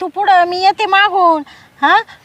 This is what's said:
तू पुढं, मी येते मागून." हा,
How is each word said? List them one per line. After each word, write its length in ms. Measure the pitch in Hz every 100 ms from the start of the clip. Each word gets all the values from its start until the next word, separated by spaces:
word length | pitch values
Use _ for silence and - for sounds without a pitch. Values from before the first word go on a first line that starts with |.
तू 80 | 359
पुढं, 360 | 370 415 370
मी 180 | 349 359
येते 240 | 381 403 415
मागून." 560 | 392 403 392 339 311 285 - - _
हा, 140 | 285 403 453 -